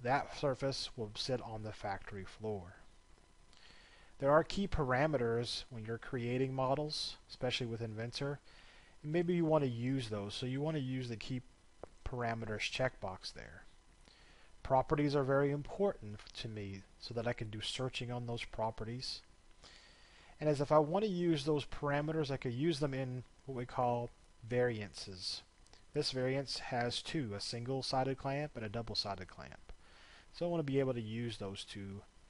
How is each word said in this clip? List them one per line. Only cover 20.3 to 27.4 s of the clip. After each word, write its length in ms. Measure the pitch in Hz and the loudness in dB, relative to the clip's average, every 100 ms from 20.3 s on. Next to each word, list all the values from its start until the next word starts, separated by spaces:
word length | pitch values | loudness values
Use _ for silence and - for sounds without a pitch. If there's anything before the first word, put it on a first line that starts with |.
| - | 0
And 100 | 151 | 4
as 100 | 143 | 4
if 120 | 143 | 6
I 80 | 151 | 6
want 240 | 151 180 | 6 4
to 40 | 220 | 2
use 360 | 180 175 156 | 4 4 4
those 200 | 139 147 | 4 2
parameters, 680 | - - 143 143 151 160 139 | 0 -2 2 2 2 0 0
I 60 | 135 | 0
could 140 | 131 | -2
use 280 | 120 165 139 | 0 2 2
them 120 | 147 | 0
in 300 | 131 131 127 - - - | 0 -2 -4 -8 -14 -8
what 100 | 127 | -6
we 100 | 123 | -4
call 440 | - 123 120 120 - - - 110 | 2 2 2 -2 -8 -20 -14 0
variances. 920 | 123 123 110 101 - - 92 95 - - - - - - | 4 4 2 -4 -8 -10 -8 -6 -6 -8 -20 -20 -20 -6
This 160 | 147 147 | -2 0
variance 480 | 127 127 135 135 - | 2 2 2 -2 -4
has 420 | - 123 120 - | -2 0 0 -2
two, 340 | - 165 120 | -2 -2 -2
a 40 | 101 | -4